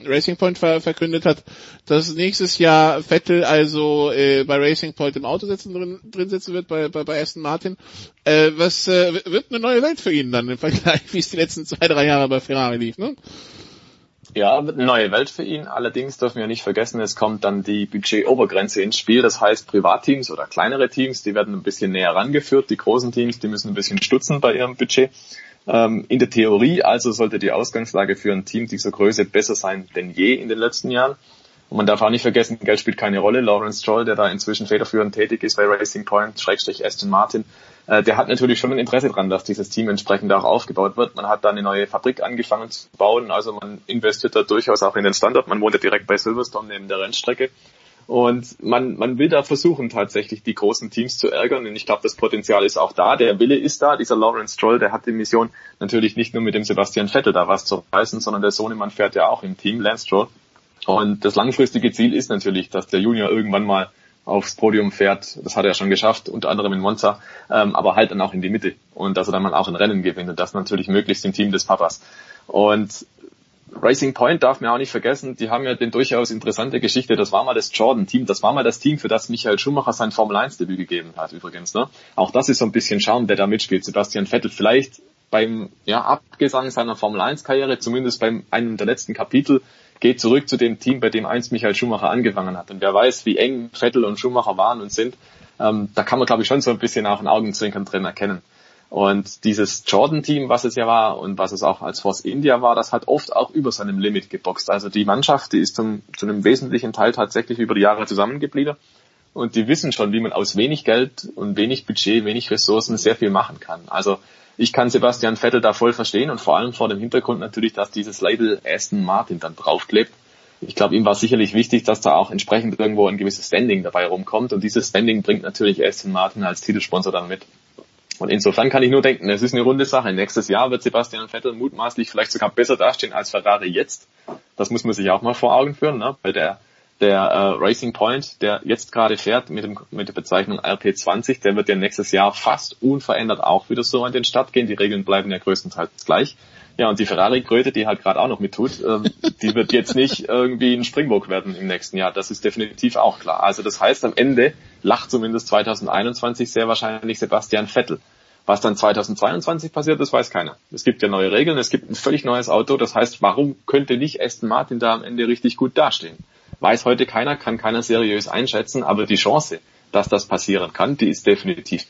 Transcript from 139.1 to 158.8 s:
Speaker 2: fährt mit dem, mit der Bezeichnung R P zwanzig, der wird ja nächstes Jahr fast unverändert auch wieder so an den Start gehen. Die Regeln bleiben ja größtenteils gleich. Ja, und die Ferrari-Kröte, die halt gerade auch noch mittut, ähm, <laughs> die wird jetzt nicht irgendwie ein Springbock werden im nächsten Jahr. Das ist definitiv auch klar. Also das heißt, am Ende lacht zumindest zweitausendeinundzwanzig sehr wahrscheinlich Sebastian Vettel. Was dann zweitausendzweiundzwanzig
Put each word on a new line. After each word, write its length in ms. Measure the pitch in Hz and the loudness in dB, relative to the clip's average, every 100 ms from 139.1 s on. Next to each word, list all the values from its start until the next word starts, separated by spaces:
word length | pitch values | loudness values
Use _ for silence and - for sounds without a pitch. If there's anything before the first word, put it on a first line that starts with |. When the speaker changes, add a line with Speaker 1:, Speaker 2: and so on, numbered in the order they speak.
| 107 | 2
Speaker 2:
fährt 340 | - 120 - | 0 0 -2
mit 120 | 98 | -8
dem, 140 | 104 101 - | -8 -10 -12
mit 160 | 101 98 | -10 -10
der 60 | |
Bezeichnung 440 | - - 92 98 101 | -8 -2 0 0 -4
R 200 | - 98 | -4 -2
P 180 | 104 95 | 0 0
zwanzig, 460 | - 95 117 131 | 0 -2 0 -2
der 140 | 101 101 | 0 0
wird 140 | 104 | 0
ja 60 | 98 | 0
nächstes 360 | 98 - 101 | 0 -4 -2
Jahr 220 | 95 101 | 2 2
fast 440 | 101 - 147 - - | 2 0 -2 -4 -4
unverändert 600 | 127 139 - 120 113 104 | 0 0 0 -2 -2 0
auch 280 | - 185 - | 2 2 0
wieder 140 | 120 | -4
so 200 | 120 127 | -2 -2
an 100 | 123 | 0
den 100 | 123 | -2
Start 280 | - 123 131 | -2 0 0
gehen. 140 | 127 117 | 0 0
Die 80 | |
Regeln 300 | 101 101 104 | 0 0 0
bleiben 260 | 98 98 98 | 0 0 0
ja 80 | 92 | -4
größtenteils 640 | - 95 92 90 82 - | -2 -2 -2 -8 -8 -6
gleich. 340 | - 82 139 - - - - - | 0 2 0 -6 -20 -20 -12 -2
Ja, 100 | 117 | 0
und 100 | 104 | 2
die 80 | 104 | 0
Ferrari-Kröte, 640 | 90 98 127 120 117 131 | 2 2 2 2 2 2
die 160 | 117 107 | 0 -2
halt 160 | 101 | -2
gerade 160 | - - | 0 2
auch 80 | 123 | 0
noch 120 | 104 | 0
mittut, 440 | 101 - 123 - | -6 -2 -4 -2
ähm, 220 | - 110 107 - | -2 0 -2 -2
<laughs> 180 | 330 - | -4 -2
die 140 | 110 110 | 0 0
wird 180 | - | 2
jetzt 220 | 120 - 131 | 2 2 2
nicht 320 | 139 - - | 2 0 -2
irgendwie 480 | 120 127 123 123 123 | 0 0 2 2 2
ein 80 | |
Springbock 440 | 117 - 147 104 95 | 0 -2 0 0 0
werden 280 | 95 98 92 | -6 -6 -8
im 100 | 95 | -6
nächsten 320 | 90 - 95 | -6 -6 -2
Jahr. 140 | 92 | -2
Das 180 | 98 95 | -2 -6
ist 140 | 107 | -4
definitiv 540 | - 113 107 104 123 113 | -4 -2 -6 -2 0 2
auch 220 | 107 - | 2 2
klar. 220 | 87 82 | -4 0
Also 220 | 98 98 | 0 0
das 180 | 104 - | -4 0
heißt, 240 | 98 139 120 | 2 2 0
am 80 | - | 0
Ende 380 | 131 123 131 - - _ | 2 4 2 0 -18 _
lacht 260 | 95 117 - | 0 0 0
zumindest 380 | 127 113 113 - | -4 -2 -4 0
zweitausendeinundzwanzig 1040 | 107 107 107 107 92 113 117 120 120 120 | 0 0 -4 -2 -2 -2 -4 -4 -4 -2
sehr 160 | 117 113 | 0 0
wahrscheinlich 500 | 113 113 110 113 110 | 0 -2 -6 -6 -6
Sebastian 500 | 104 107 - 107 107 | -2 -2 0 -2 -2
Vettel. 320 | - 120 76 _ _ _ _ - | -2 -2 -4 _ _ _ _ 0
Was 160 | 101 | 0
dann 160 | 113 | 2
zweitausendzweiundzwanzig 960 | 101 | 2